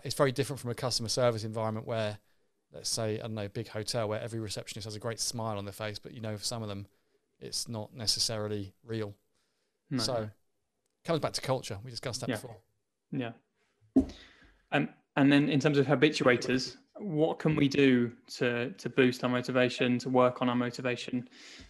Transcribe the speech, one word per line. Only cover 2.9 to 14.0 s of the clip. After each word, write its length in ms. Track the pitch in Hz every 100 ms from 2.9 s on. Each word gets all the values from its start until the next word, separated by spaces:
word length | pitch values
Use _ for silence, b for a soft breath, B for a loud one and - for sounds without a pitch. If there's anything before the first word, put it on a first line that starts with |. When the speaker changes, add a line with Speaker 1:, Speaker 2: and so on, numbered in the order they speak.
| - 110 107
Speaker 1:
I 40 |
don't 120 | 117
know, 100 | 110 101
a 20 |
big 200 | 123 110
hotel 400 | 110 107 123 107
where 120 | 107
every 180 | 120 113
receptionist 460 | 110 120 - 110
has 100 | 107
a 60 | 107
great 180 | 117 110
smile 400 | - 120 110 101
on 60 |
their 80 | 101
face, 260 | - 107 104
but 160 | -
you 60 | 127
know, 160 | 110 107
for 80 |
some 180 | - 117
of 60 | 107
them, 180 | 101 101 _ _ _ _ _
it's 280 | - - -
not 240 | 113 107
necessarily 800 | 95 107 110 - 110 107 104 95 -
real. 300 | 117 113 104 101 _ _ _ _ _ _ _
Speaker 2:
No. 80 | 131
Speaker 1:
So, 320 | 117 120 107 - _ _ _ _ _ _
comes 140 | - 156
back 120 | 123
to 60 | -
culture. 380 | - 131 - 98
We 60 | 127
discussed 300 | 117 131 -
that 80 | 120
Speaker 2:
Yeah. 60 | 113
Speaker 1:
before. 200 | 120 - _ _ _ _ _
Speaker 2:
Yeah. 220 | 131 120 - _ _ _ _ _ -